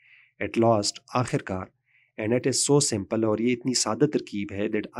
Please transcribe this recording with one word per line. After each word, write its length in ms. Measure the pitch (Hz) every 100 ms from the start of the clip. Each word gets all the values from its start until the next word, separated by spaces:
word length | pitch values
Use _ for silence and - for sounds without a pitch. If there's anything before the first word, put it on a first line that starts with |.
| _ - _ -
at 160 | 104 113
last, 340 | 113 107 104 - -
आखिरकार, 580 | 123 120 143 - 92 95 _ _ _ _ -
"and 200 | 110 123
it 140 | 135
is 160 | 120 -
so 220 | 143 -
simple," 320 | 110 95 110
और 180 | 110 104
ये 100 | 120
इतनी 220 | 120 131
सादा 320 | 123 110 113 147
तरकीब 460 | 139 - 104 101
है, 160 | 98 107
"that 180 | 107 -